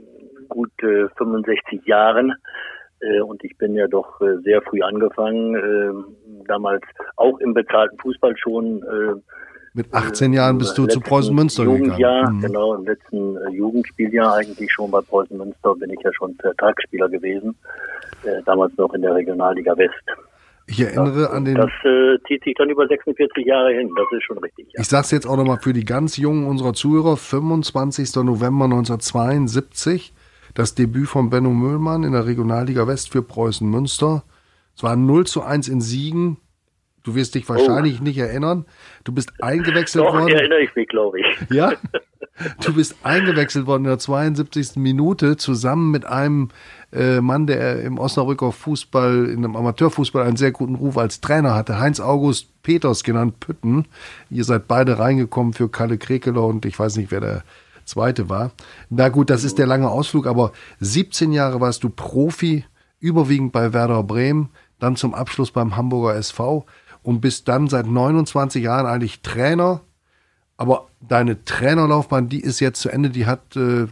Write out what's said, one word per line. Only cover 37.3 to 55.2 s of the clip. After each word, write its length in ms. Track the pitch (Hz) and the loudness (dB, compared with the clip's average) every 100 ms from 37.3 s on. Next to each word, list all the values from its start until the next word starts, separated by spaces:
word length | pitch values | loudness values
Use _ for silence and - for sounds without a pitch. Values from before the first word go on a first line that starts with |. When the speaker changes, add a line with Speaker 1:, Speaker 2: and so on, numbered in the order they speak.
| 135 | -4
Speaker 2:
dich 80 | |
Speaker 1:
Oh. 60 | - | -2
Speaker 2:
wahrscheinlich 500 | 120 135 123 151 123 | 2 4 4 0 0
nicht 160 | 139 139 | -4 -2
erinnern. 460 | 120 127 156 175 151 _ - - | -4 -2 -2 -2 -6 _ -20 -14
Du 80 | - | -6
bist 180 | 123 120 - | -4 -6 -6
eingewechselt 600 | 120 156 170 165 170 160 | -4 -2 0 0 0 2
Speaker 1:
Doch, 100 | 156 | 2
Speaker 2:
worden. 140 | 156 165 | 4 4
Speaker 1:
erinnere 320 | 156 147 160 | 4 4 2
ich 140 | 139 | 2
mich, 140 | - 113 | -2 -2
glaub 260 | 110 104 | 0 0
ich. 120 | 92 95 - - | 0 -2 -4 -2
Speaker 2:
Ja? 220 | 131 180 - - - - _ - - 165 - | 2 2 0 -6 -10 -10 _ -20 -12 -10 -6
Du 100 | - | -2
bist 220 | 156 156 - | 0 0 -2
eingewechselt 640 | - 170 190 156 147 143 131 | -2 0 2 2 0 -2 0
worden 180 | 135 | 0
in 60 | 135 | 0
der 80 | 127 | -2
zweiundsiebzigsten 840 | - 139 151 151 151 151 131 - | -2 -2 0 -2 -2 -4 -4 -2
Minute 540 | 135 135 156 196 143 147 | 0 2 2 2 2 2
zusammen 540 | - 123 123 151 165 | 0 -2 0 2 2
mit 160 | 151 - | 0 -2
einem, 420 | 123 143 147 131 - - - - | -2 0 0 -2 -6 -20 -20 -10
äh, 280 | 127 127 127 | -2 2 2
Mann, 260 | 123 135 151 | 2 2 0
der 360 | 127 123 120 | 0 -2 -2
im 160 | 117 127 | -4 -4
Osnabrücker 520 | 131 - 131 139 127 | -2 -2 -2 0 -2
Fußball, 760 | 113 - 151 - 135 127 123 120 | -4 -6 -6 -2 0 2 2 2
in 140 | 117 | 0
dem 140 | 120 110 | -4 -2
Amateurfußball 720 | 120 113 160 - 135 139 120 | -2 2 2 2 0 0 0
einen 100 | 117 | 2
sehr 160 | 135 | 0
guten 220 | 127 127 | 0 -4
Ruf 220 | 127 139 127 | -2 -2 0
als 240 | 113 - | -2 -4
Trainer 340 | - 151 147 | 0 2 2
hatte. 240 | 113 107 104 | 2 0 0
Heinz 220 | 135 147 | 0 0
August 640 | 127 143 143 127 - _ | 0 2 2 0 -4 _
Peters, 420 | - 170 143 113 | 0 2 2 0
genannt 360 | - 117 120 110 | 0 0 0 -2
Pütten. 480 | - 160 113 131 156 - - - - | -10 -6 0 0 0 -8 -20 -20 -8
Ihr 140 | - | -4
seid 240 | 117 113 - | 0 0 2
beide 300 | 120 131 110 | 2 4 4
reingekommen 540 | 117 135 | 2 2